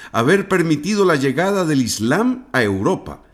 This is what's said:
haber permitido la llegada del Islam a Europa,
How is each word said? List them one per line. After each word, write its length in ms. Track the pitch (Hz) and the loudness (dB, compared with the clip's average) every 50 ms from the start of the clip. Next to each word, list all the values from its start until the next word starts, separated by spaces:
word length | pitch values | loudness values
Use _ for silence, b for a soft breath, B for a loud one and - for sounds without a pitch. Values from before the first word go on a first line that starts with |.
| B B | B B
haber 380 | - 107 117 139 190 196 190 196 | -2 0 2 4 2 2 2 0
permitido 560 | 185 180 165 165 156 143 151 185 214 202 196 | 0 0 2 0 0 -2 -2 -2 0 2 2
la 100 | 185 160 | 2 2
llegada 500 | 139 131 139 123 139 175 196 202 190 180 | 2 0 0 0 0 0 0 0 0 0
del 160 | 156 151 135 | 0 0 0
Islam 640 | 123 107 - - 107 120 143 190 233 254 254 247 - - | 0 -2 -2 -2 -2 0 0 0 0 0 -2 -4 -6 -4
a 140 | - 127 113 | -2 0 0
Europa, 580 | 101 95 95 107 156 185 - - 76 71 - - _ | 0 0 0 0 0 -2 -2 -6 -10 -14 -16 -18 _